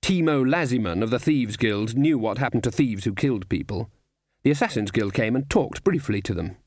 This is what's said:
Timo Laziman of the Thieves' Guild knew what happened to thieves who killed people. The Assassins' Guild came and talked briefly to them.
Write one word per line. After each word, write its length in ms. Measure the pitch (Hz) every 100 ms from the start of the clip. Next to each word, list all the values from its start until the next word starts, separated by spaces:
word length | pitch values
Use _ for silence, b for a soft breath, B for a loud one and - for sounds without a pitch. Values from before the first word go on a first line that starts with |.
Timo 420 | - 185 160 147
Laziman 600 | 131 165 147 123 104 85
of 60 | 110
the 100 | 120
Thieves' 380 | - 151 113 107
Guild 400 | 113 104 110 117
knew 200 | 147 143
what 200 | 110 104
happened 260 | 135 120
to 80 | 117
thieves 320 | - 139 101
who 100 | 110
killed 360 | 98 143 113 92
people. 420 | 101 - 98 117 _ _ _ _ _
The 80 | 135
Assassins' 400 | 143 226 120 101
Guild 220 | 117 101
came 220 | 98 110 127
and 140 | 139
talked 340 | 214 135 -
briefly 380 | - 175 - 101
to 100 | -
them. 240 | 90 85 -